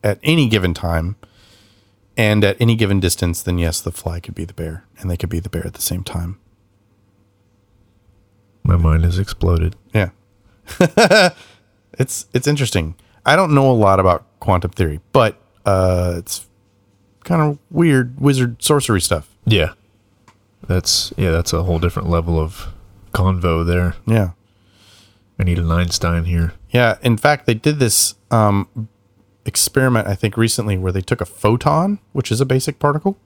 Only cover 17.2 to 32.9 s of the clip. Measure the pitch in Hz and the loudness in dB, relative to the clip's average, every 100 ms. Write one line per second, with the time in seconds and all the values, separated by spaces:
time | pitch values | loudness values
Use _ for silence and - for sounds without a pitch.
17.2 | - 170 151 143 _ 160 170 135 123 135 | -4 0 0 -4 _ 0 4 4 0 0
18.2 | 139 135 123 113 - 147 131 101 - 82 | 0 2 0 -2 0 0 2 0 0 -4
19.2 | - _ - 107 78 - _ _ _ _ | -4 _ 0 2 2 -4 _ _ _ _
20.2 | _ _ _ _ - 90 - - - - | _ _ _ _ -4 -2 0 -2 -4 -4
21.2 | 90 82 - 85 92 82 87 - 92 85 | 0 0 -2 -2 -2 0 -2 -2 -2 -2
22.2 | 82 82 78 - - - - - - - | 0 -2 -2 -8 -14 -16 -20 -20 -8 -2
23.2 | 92 92 87 82 85 87 87 - - 110 | 0 0 0 0 0 0 0 -4 -2 0
24.2 | 92 - _ _ _ _ _ _ _ _ | 0 -6 _ _ _ _ _ _ _ _
25.2 | _ - 87 87 85 85 87 - 85 85 | _ -4 -2 0 0 0 0 -2 -2 -2
26.2 | 82 85 82 - - 123 120 101 123 110 | 0 0 -2 -4 -2 2 2 0 0 2
27.2 | 139 147 - 110 147 151 123 - - - | 2 2 0 0 0 0 0 0 -2 -6
28.2 | _ 117 104 101 98 - 110 _ _ _ | _ 2 2 2 -2 -10 -12 _ _ _
29.2 | _ _ - - - - 131 117 98 98 | _ _ -8 -4 -2 0 2 0 -2 -2
30.2 | 107 107 113 - 107 95 92 92 90 - | -4 0 -2 0 -2 -2 -2 -4 -6 -8
31.2 | 87 - 107 120 - 151 190 202 _ 143 | -10 -2 0 2 2 0 0 -4 _ -8
32.2 | - 117 135 131 143 - 147 | -4 -2 0 0 -2 -2 -2